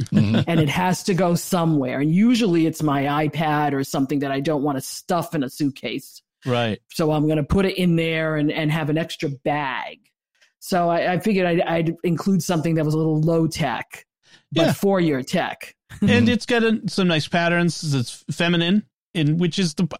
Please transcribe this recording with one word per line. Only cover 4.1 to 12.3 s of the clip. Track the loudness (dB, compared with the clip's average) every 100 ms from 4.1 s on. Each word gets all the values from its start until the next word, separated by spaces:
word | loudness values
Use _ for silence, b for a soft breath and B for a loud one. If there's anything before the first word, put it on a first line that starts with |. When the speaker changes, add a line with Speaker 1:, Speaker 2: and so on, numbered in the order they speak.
| -2
Speaker 2:
that | -2
I | -2
don't | -2 -2
wanna | -2 -4
stuff | -6 -14 -4 -4 -2
in | -4
a | -6
suitcase. | -4 -4 -4 -8 -10 -12 -20 _ _
Speaker 3:
Right. | -2 -2 -2 -4 _
Speaker 2:
So | -2 0
I'm | 2 0
gonna | 0
put | 0 2
it | 2 0
in | 2 2
there | 0 -2 -2 0
and, | -2
and | 0 -2
have | -2 -2
an | -2
extra | -4 -6 -6
bag. | -4 -2 -2 -2 -6 -10 -14 _ _ _ b b b
So | -4 0 2
I, | 2 0
I | 0
figured | 0 2 2
I'd, | 2
I'd | 0 0 -2 -2
include | -2 -2 2